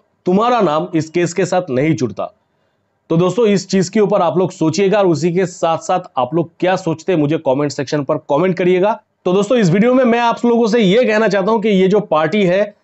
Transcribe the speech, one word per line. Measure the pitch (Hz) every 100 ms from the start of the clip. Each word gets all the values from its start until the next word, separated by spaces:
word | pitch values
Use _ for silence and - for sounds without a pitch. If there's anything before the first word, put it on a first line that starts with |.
| _ _ -
तुम्हारा | 185 233 240
नाम | 185 151 180 165
इस | 151
केस | 175 175
के | 175 180
साथ | 185 180
नहीं | 127 151 131
जुड़ता। | 120 101 92 - _ _ _ _ _ _ -
तो | 165
दोस्तों, | 180 180 226
इस | 202 -
चीज | 190 180
के | 220
ऊपर | 196 202
आप | 170 151
लोग | 185
सोचिएगा | - 160 156 196 208
और | 190
उसी | 151 175
के | 170 175
साथ | - 165 160
साथ | 160 180 - -
आप | 127 165
लोग | 165 -
क्या | 180 165
सोचते | 165 156 -
हैं, | 175
मुझे | 147 160
कमेंट | 143 135 147
सेक्शन | - 135 151
पर | 135 147 -
कमेंट | 143 185 185
करिएगा। | 180 180 196 226 _ _ 185
तो |
दोस्तों, | 185 202 254
इस | 185
वीडियो | 196 233
में | 254 247
मैं | 233
आप | 240 233 240
लोगों | 240 233
से | 240
ये | 196 214 226
कहना | 214 220
चाहता | 196 185
हूं | 226
कि | 220
ये | 190 185
जो | 208
पार्टी | 208 156 160 214
है, | 185 185 208 -